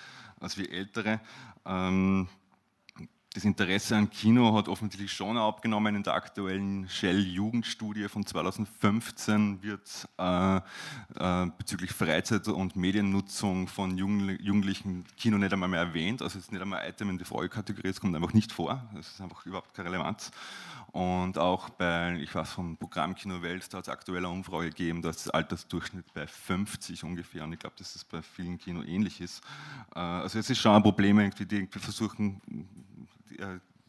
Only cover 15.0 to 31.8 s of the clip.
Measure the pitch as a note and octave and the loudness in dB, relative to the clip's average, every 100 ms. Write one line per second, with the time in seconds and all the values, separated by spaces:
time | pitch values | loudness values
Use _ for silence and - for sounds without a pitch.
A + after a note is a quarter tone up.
15 | F2 - A#2 G#2 G2 F#2 F#2 F2 F2 E2 | -8 -2 2 4 4 2 2 2 0 0
16 | E2+ B2+ - G2 - F#2+ G2 F#2 - - | -2 -2 -4 -8 -8 -8 -6 -6 -6 -4
17 | G2+ F#2 F2+ - F#2 G#2+ G2+ G2 F#2+ - | -4 -4 -6 -4 -4 -4 -8 -4 -4 -2
18 | G2 E2 F2 A2 - - D#2+ C3 A2+ F#2+ | -2 0 4 4 4 0 -2 -4 -8 -14
19 | - - F#2 - F2 F#2 - - F2 F2+ | -14 -14 -14 -14 -10 -10 -10 -10 -6 -2
20 | D2+ G#2+ - - - - - - - - | -2 -4 -10 -14 -16 -14 -16 -16 -10 -2
21 | F2+ F2+ F2+ F#2 F2+ F#2 - - F2 E2+ | 0 0 0 2 2 2 -2 -2 0 2
22 | F2 F2 C#2+ E2+ D#2+ - F2 D#2+ - - | 0 -2 -4 -4 -4 -6 -6 -6 -6 -4
23 | D#2+ F#2 G2+ F2+ E2+ F#2 - F#2+ E2+ C2+ | -4 -4 -8 -6 -6 -6 -8 -10 -10 -10
24 | - F2+ F2+ F#2 F#2 E2+ E2+ D#2 E2+ E2+ | -6 -4 -4 -6 -6 -4 -4 -2 -4 -2
25 | E2 - - D#2+ D#2 E2+ - F2 - F#2 | -4 -6 -2 -2 0 -6 -6 -6 -6 -10
26 | - D#2+ D2+ - - F#2 G#2 - - F2+ | -12 -10 -10 -10 -2 0 0 -6 -10 -10
27 | D#2+ F2 E2+ F2 D#2 E2 - - F#2+ - | -8 -8 -8 -10 -8 -8 -12 -14 -14 -16
28 | - E2 - - F2+ F2 - E2+ - F#2 | -12 -12 -12 -10 -8 -8 -8 -8 -4 0
29 | G#2 - F2 - - - D3+ C#3 A2 - | 0 -2 -10 -12 -16 -16 -14 -16 -12 -6
30 | F2 F2+ - A2 A2 B2 A2+ G#2 G#2 F#2+ | -4 -2 -2 -2 0 4 10 12 10 8
31 | G2+ G#2 G2+ - F#2+ G#2 F#2 G2+ | 8 8 6 2 -2 -2 -2 -6